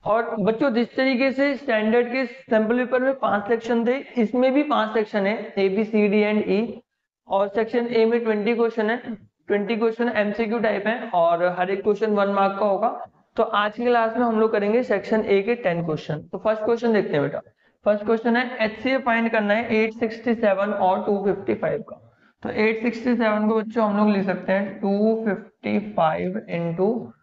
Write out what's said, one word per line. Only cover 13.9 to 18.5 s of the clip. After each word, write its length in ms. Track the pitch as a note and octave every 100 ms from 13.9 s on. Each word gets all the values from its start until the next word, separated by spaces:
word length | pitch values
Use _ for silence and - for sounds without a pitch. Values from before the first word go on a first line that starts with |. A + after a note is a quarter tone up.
| A#3+ A3+ A3+
में 80 | A#3+
हम 140 | A3
लोग 120 | A3
करेंगे 300 | A3 G3+ A3+
section 420 | B3+ G3+ F#3+ A3 -
ए 160 | G3
के 140 | G3+ A#3+
टेन 300 | F#3 E3+ E3+
question। 360 | D#3 - D3+
तो 160 | - F#3+
first 260 | G#3+ G#3+
question 300 | G#3+ A#3 A#3+
देखते 200 | G#3+ -
हैं 80 | D3+
बेटा। 200 | C#3 - - _ _ _ -
First 200 | G#3 G#3+
question 300 | A3+ A#3+ A#3
है 220 | B3+